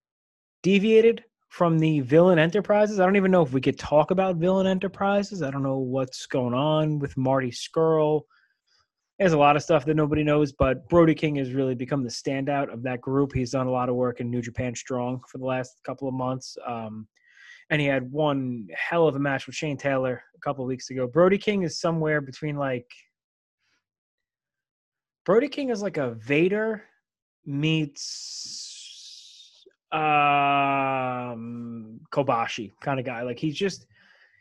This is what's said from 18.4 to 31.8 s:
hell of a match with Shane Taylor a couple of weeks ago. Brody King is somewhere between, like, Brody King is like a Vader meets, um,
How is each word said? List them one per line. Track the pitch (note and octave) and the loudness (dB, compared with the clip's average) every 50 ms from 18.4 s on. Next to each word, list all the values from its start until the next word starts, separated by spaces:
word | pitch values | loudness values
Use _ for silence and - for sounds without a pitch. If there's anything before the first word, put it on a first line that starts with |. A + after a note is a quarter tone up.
| C3 B2+ B2 A#2+ G#2 F2 - | -2 -4 -6 -8 -10 -12 -10
hell | - - - E3+ E3+ E3 D3+ | -8 -6 -2 2 4 4 4
of | C3+ | 2
a | C3+ | 2
match | C#3+ C#3+ C3+ C3 - | 0 0 -2 -4 -6
with | - B2 | -8 -10
Shane | - E3 D3+ C#3 | -6 -6 -6 -6
Taylor | C3 - C#3 C3+ C3+ C3 B2+ B2 A#2+ - _ _ | -4 -2 -2 0 0 0 -2 -4 -6 -10 _ _
a | - | -10
couple | - D3 C#3 C#3 B2+ | -6 -6 -6 -4 -4
of | B2+ | -6
weeks | C3 B2+ - - | -6 -8 -8 -10
ago. | B2+ C3 B2+ | -6 -4 -4
Brody | B2 A#2+ D#3+ F3 F#3 G3 G3+ | 0 4 6 6 6 4 2
King | - G#3+ G#3 G3 | 0 0 0 0
is | F3+ D3+ - - | 0 -2 -4 -2
somewhere | - E3+ E3 D#3+ D#3 D#3 D3+ D3+ | -2 0 0 0 0 0 0 0
between, | C#3 C3 B2+ - - D3+ C#3+ | -2 -6 -10 -8 -6 -6 -4
like, | C#3+ C#3 C3+ C3 B2 B2 _ - _ _ _ _ _ _ _ _ _ _ _ _ _ _ _ _ _ _ _ _ _ _ _ _ _ _ _ _ _ _ _ _ _ _ _ _ _ _ _ _ _ _ _ _ _ - | -4 -4 -4 -4 -4 -8 _ -20 _ _ _ _ _ _ _ _ _ _ _ _ _ _ _ _ _ _ _ _ _ _ _ _ _ _ _ _ _ _ _ _ _ _ _ _ _ _ _ _ _ _ _ _ _ 0
Brody | - F#3 A#3 C#4 C#4+ | 4 4 4 4 2
King | - D4+ C#4+ B3+ | -4 -4 -4 -4
is | A#3 G3+ | -4 -4
like | G#3 F#3+ D#3+ | -4 -4 -4
a | D#3+ C#3 B2 | -2 -4 -4
Vader | A#2 A2 G#2+ A#2+ C#3+ D3+ E3+ F#3+ G3+ G#3+ A3 A3+ A3 G3+ - _ _ _ _ _ _ _ _ _ _ _ - | -4 -8 -4 0 2 2 4 2 2 0 -2 -4 -4 -6 -10 _ _ _ _ _ _ _ _ _ _ _ -12
meets, | D3 C#3 C#3 D3+ D#3+ D#3+ D#3 D3+ C#3+ C#3 - - - - - - - - - - - - - - - - - - - - - - - - - - - - - - - _ _ _ - _ _ _ - | -8 -6 -2 0 0 0 0 -2 -4 -8 -12 -14 -14 -14 -14 -14 -16 -14 -14 -14 -14 -14 -16 -16 -16 -18 -18 -20 -20 -20 -20 -20 -20 -20 -20 -20 -20 -20 -20 -20 -20 _ _ _ -20 _ _ _ -6
um, | D#3+ D#3 D#3 D3+ D3+ D3 D3 D3 C#3+ C#3+ C#3+ C#3 C#3+ C#3 C#3 C#3 C#3 C3+ C3+ C3+ C3+ C3 B2+ B2+ B2+ B2 B2 B2 A#2+ A2+ A2+ A#2 A#2+ A#2+ A#2+ A#2 A#2 A#2 | -4 -2 0 2 4 4 4 4 4 4 4 2 2 2 2 2 0 0 0 -2 -2 -2 -2 -4 -4 -6 -8 -8 -10 -10 -10 -12 -12 -12 -12 -12 -12 -12